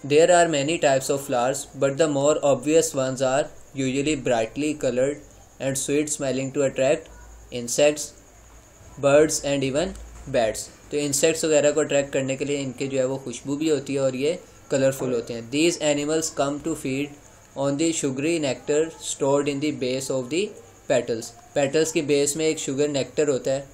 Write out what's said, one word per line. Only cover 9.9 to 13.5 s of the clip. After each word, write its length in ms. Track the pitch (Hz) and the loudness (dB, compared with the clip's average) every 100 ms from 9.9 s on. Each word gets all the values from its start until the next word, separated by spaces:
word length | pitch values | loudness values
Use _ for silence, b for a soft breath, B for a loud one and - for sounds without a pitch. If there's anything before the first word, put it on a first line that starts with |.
| 190 - - - 131 | -6 -16 -18 -4 0
bats। 260 | 113 107 - - - | 0 -2 -10 -16 -8
तो 60 | 147 | -4
इंसेक्ट्स 480 | 147 139 160 160 | -2 2 2 2
वगैरह 280 | 165 151 147 | 2 4 4
को 80 | 147 | 2
अट्रैक्ट 320 | 147 143 139 | 2 0 0
करने 240 | 143 135 135 | -2 -2 -4
के 80 | |
लिए 160 | 139 143 | -2 -2
इनके 260 | 135 120 139 | -4 -6 -4
जो 120 | 131 | 0
है 60 | 127 | -2
वो 120 | 135 | -2
खुशबू 320 | 135 117 135 | -8 -12 -6